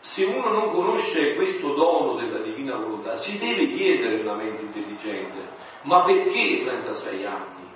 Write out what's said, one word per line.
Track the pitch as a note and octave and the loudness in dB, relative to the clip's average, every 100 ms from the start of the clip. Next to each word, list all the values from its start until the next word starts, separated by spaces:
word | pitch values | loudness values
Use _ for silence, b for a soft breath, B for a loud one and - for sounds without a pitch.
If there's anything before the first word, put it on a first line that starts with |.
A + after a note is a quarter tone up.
Se | - - | -8 0
uno | F#3+ B3+ A#3+ | 0 2 2
non | G#3+ G#3 | 2 2
conosce | E3+ - - - D#3+ C#3+ D3+ | 2 2 2 0 2 2 2
questo | F#3+ F#3 D3 | 0 0 -2
dono | C#3+ E3+ E3+ C3+ | 4 4 4 2
della | - - - | 0 -4 -4
divina | - A2+ C#3 A2 | -6 -6 -6 -6
volontà, | A2 G#2+ - - | -6 -6 -6 -4
si | - G#3 | -4 -4
deve | A#3 A#3 D#3+ | -2 2 2
chiedere | - G3 - A2+ G#2+ | 2 2 2 2 0
una | G#2 | -2
mente | G2+ A2 G#2+ | -4 -4 -6
intelligente: | G#2 G#2 G#2 G#2 G#2+ G2+ F#2+ F#2+ F#2+ - B B | -8 -10 -10 -8 -8 -6 -8 -10 -14 -14 B B
"Ma | C#3+ F3+ | 4 6
perché | F3+ F#3+ - - D3+ C3 | 8 6 6 2 2 2
trentasei | B2+ B2 - - - F#2+ G2+ | 0 -4 -4 -6 -6 -6 -6
anni? | G2 - - - | -8 -10 -14 -18